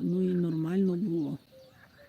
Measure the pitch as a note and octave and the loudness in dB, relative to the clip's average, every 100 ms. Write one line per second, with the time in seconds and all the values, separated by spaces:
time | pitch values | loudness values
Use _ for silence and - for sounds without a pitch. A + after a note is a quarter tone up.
0 | E3+ F3+ F#3 F3+ E3+ D#3+ D#3+ F#3+ F#3+ F3 | -2 0 2 2 0 0 0 2 2 0
1 | G#3 E3 C#3+ D3 - - - - - - | -2 -2 -2 -6 -12 -20 -20 -20 -20 -20